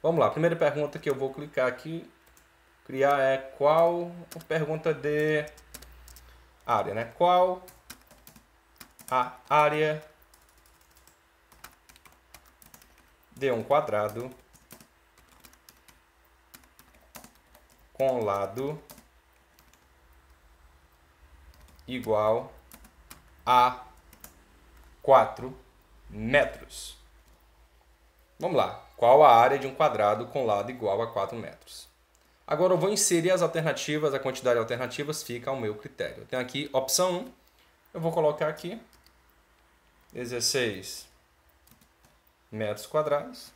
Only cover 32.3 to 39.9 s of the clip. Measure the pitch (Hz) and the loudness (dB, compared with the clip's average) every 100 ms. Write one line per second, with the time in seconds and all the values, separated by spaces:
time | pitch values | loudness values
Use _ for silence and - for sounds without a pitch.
32.3 | _ - 151 185 180 185 214 - 170 170 | _ -6 0 2 2 2 0 2 2 2
33.3 | 185 165 165 156 135 - 151 151 135 131 | 2 2 0 -2 -4 -4 -2 0 -2 -4
34.3 | 127 127 120 113 120 123 113 147 151 - | -2 2 2 0 -4 -6 -6 -6 -8 -8
35.3 | 120 123 135 110 104 - - 90 - - | -8 -6 -6 -6 -8 -14 -8 -8 -8 -8
36.3 | 127 123 139 147 131 131 - 180 175 254 | -6 -4 -6 -2 -2 0 0 2 0 -6
37.3 | - _ _ _ _ _ 180 165 165 151 | -18 _ _ _ _ _ -6 -2 2 0
38.3 | 147 156 160 175 226 - _ _ _ _ | 0 -6 -6 -12 -12 -16 _ _ _ _
39.3 | _ _ _ _ _ _ | _ _ _ _ _ _